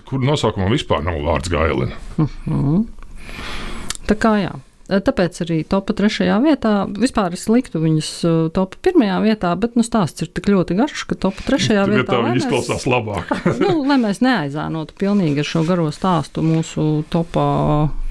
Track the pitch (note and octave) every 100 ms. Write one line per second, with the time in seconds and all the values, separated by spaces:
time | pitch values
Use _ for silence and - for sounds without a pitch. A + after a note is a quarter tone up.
0 | - C3 B2+ D3+ A#2 G#2 F#2 C#3 - D#2+
1 | D#2 E2 D2 D#2 C#2+ D2+ D#2+ C2+ B1+ -
2 | - - D3 - - C#3+ C#3 E3 A3+ -
3 | - - - - - - - - - -
4 | - G#3 A3+ G#3+ F3+ C3+ - - - F#3+
5 | G3 C4 F3 - E3+ E3 D#3 G3 G3 G#3
6 | G#3 - F#3 F#3+ D4+ C#4 A3+ G#3 G#3 G3+
7 | A#3+ - F#3 F3+ - A#3 C4 E3 D#3+ D#3
8 | - - F3 E3 D#3+ F#3+ F#3+ - F#4 F4+
9 | G#3 F#3 G#3 G#3+ F3+ F3 A#3 A#3 A3+ A3+
10 | E3+ - D#3 - - G3+ E3 F#3 D4 -
11 | - F#3+ F#3+ - - C4+ F#3+ G#3 G3 G#3
12 | F#3 B2 A2+ B2 A#2+ B2 - - - B2
13 | G#2+ G2+ - F#3 F3 A#3+ G4 E4+ C4+ C#4
14 | A3 G3 B3+ A#3+ C#3+ D3 D#3 D#3+ D#3 -
15 | G3 G#3 E3 C#3+ D3 E3 D#3+ F3+ D#3 -
16 | F#3+ E3 - - D#3 D#3+ D#3+ - D#3 D3+
17 | D#3 E3+ E3 D3+ C#3+ C#3+ D3 D3+ D3+ -
18 | -